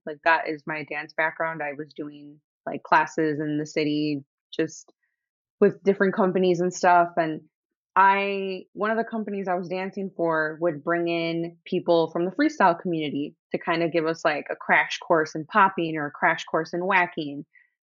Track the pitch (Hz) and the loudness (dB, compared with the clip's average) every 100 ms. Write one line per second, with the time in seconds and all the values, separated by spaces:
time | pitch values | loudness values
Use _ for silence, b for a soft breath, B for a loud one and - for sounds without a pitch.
0 | - 151 170 160 - 156 165 156 151 147 | -14 -4 2 2 0 -6 -6 -8 -6 -10
1 | 151 - 160 160 165 160 147 143 151 - | -8 -2 -2 -2 -4 -4 -8 -8 -12 -12
2 | 147 147 147 147 _ _ - - - 165 | -12 -14 -20 -20 _ _ -10 -8 2 2
3 | 156 - 156 147 151 147 151 - 151 151 | 2 0 0 0 -2 -4 -4 -2 0 0
4 | 151 143 139 _ _ - 160 - - _ | -2 -4 -8 _ _ -4 -4 -6 -20 _
5 | _ _ _ _ _ - 202 - 196 196 | _ _ _ _ _ 2 2 4 0 2
6 | 196 185 190 185 185 170 180 180 185 175 | 2 2 2 4 2 2 0 2 4 6
7 | 170 170 160 156 - _ _ _ _ - | 4 0 -2 -4 -12 _ _ _ _ 4
8 | 190 196 202 196 190 185 - - 208 226 | 6 4 0 -2 -4 -8 -10 -4 -2 -2
9 | 226 226 208 202 190 180 175 185 190 196 | -2 -6 -6 -6 -2 -2 -2 -6 -6 -6
10 | 196 - 165 160 156 156 170 147 170 170 | -8 -2 0 2 0 0 -2 -2 0 0
11 | 170 170 165 165 170 170 - 185 170 170 | 0 -2 -2 -2 -4 -8 -6 -2 2 2
12 | 160 170 175 185 302 302 190 170 185 165 | 2 0 -2 0 0 4 2 2 -2 -4
13 | 151 139 147 - _ 180 - 165 170 170 | -2 -4 -6 -10 _ -6 -2 0 0 0
14 | 156 165 165 147 143 - - 170 156 - | 0 0 0 -2 -4 -6 2 2 2 -2
15 | - 165 156 160 151 214 190 190 160 160 | 0 2 2 -4 -2 4 4 2 -4 -2
16 | 147 - 175 165 - 170 160 175 180 190 | -6 0 0 0 -2 -2 -2 -4 0 2
17 | 175 - 147 143 - b b b _ | 2 -2 -8 -8 -14 b b b _